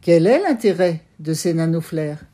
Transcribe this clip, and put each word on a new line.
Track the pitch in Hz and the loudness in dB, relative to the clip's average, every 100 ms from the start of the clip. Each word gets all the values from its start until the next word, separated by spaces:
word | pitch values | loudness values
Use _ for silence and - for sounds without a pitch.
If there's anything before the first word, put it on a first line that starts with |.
Quel | - 170 170 | 4 4 4
est | 277 | 2
l'intérêt | 392 240 208 175 185 165 _ _ | 0 0 0 0 -2 -2 _ _
de | 156 | -6
ces | 160 180 | -4 -2
nanoflares ? | 165 165 165 160 160 151 151 - | -2 -2 -2 -4 -8 -8 -10 -18